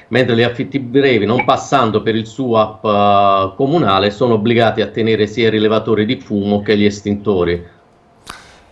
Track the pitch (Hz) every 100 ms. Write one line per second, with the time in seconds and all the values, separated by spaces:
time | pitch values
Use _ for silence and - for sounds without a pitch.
0 | - 117 127 117 120 120 131 135 120 123
1 | 139 117 101 127 - 123 - 139 117 107
2 | 107 110 110 - 127 113 107 - 110 101
3 | 101 101 101 98 95 - 135 170 123 95
4 | 101 101 127 113 104 120 113 110 98 -
5 | 110 110 104 127 110 107 107 110 110 107
6 | 107 131 - 104 101 104 101 104 104 101
7 | 104 101 107 95 85 87 85 - _ _
8 | _ _ - - - - _